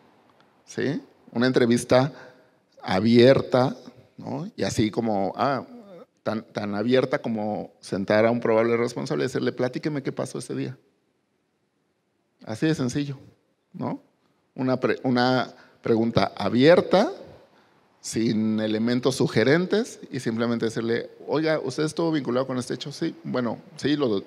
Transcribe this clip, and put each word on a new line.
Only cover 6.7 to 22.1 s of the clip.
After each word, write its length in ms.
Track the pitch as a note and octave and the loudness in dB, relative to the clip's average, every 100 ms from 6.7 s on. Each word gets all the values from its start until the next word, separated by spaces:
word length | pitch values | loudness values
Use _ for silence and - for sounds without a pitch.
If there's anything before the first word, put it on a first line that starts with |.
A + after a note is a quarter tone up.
abierta 480 | G2+ A#2 C3 B2+ D3 | -4 2 2 2 -2
como 500 | B2+ A2 G#2+ G2 E2+ _ | -4 -4 -4 -6 -8 _
sentar 460 | - F#2+ G2 G#2+ A2+ | -8 -6 2 4 4
a 40 | |
un 100 | A#2+ | 2
probable 360 | A#2+ A2 A#2 A#2 | 2 2 2 0
responsable 480 | A#2+ C3 C#3 D3 | -2 -4 -6 -4
y 40 | C3 | -2
decirle, 240 | C3 B2 | -2 -4
"Platíqueme 500 | - B2+ D3 D#3+ D3 | -2 -4 -4 -6 -6
qué 100 | C#3+ | -6
pasó 260 | C3+ C3 C#3+ | -6 -8 -8
ese 160 | - | -8
día". 220 | C3 C3 C3 _ _ _ _ _ _ _ _ _ _ _ _ _ _ _ _ | -8 -8 -10 _ _ _ _ _ _ _ _ _ _ _ _ _ _ _ _
Así 220 | - A2 D#3+ | -12 -2 0
de 80 | |
sencillo, 420 | D3+ B2 D3 C#3+ C3+ - _ _ _ _ | 0 -2 -2 -6 -8 -16 _ _ _ _
¿no? 300 | F#3 A#2+ C#4+ _ _ _ _ _ | -8 -8 -8 _ _ _ _ _
Una 240 | - C3 B2+ | -6 -2 0
pre-, 220 | A#2 G#2+ | 0 0
una 500 | C3 B2 B2 B2+ G#2 - - _ | 0 2 2 2 -2 -10 -20 _
pregunta 520 | - A2+ A#2 G2+ G2 - | -2 0 2 2 0 -2
abierta, 760 | G#2 A#2 D3 F3+ - F3+ D4 - - - _ _ _ _ _ _ | -2 4 8 8 6 2 2 -4 -16 -20 _ _ _ _ _ _
sin 580 | - A2 A2+ A2 A2 G#2+ | -8 -2 0 0 0 0
elementos 560 | G#2+ G#2+ A#2 B2 C3 B2 | -2 -2 0 0 0 0
sugerentes, 840 | B2 - A2+ E3 F3+ G#3 A#3+ - - | 0 2 4 4 2 -2 -2 -8 -12
y 100 | C3+ | -8
simplemente 460 | B2+ A2 A#2+ A#2 A2+ | -4 -2 0 0 -2
decirle, 440 | A#2 A2+ A#2 - - - | -2 -2 -2 -4 -14 -4
"Oiga, 320 | C#3+ D#3+ D3+ | -2 0 -2
¿usted 260 | - C3 | -4 -4
estuvo 280 | D#3 D3+ E3 | -4 -2 -2